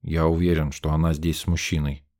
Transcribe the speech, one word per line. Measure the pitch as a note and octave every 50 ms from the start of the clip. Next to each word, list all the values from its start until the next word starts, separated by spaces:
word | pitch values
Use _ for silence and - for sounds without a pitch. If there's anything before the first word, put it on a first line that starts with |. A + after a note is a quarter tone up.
| -
«Я | C2+ D#2+ E2 D#2+
уверен, | D#2+ E2 E2 F2+ F2 E2+ D#2+ D#2 D2 C#2
что | - - D2+ D#2
она | D#2 E2 E2 D#2+
здесь | D2 D#2 E2 D#2+ -
с | -
мужчиной» | - E2+ E2 - - - D#2+ D2 C#2+ C#2 C2+ _ _ _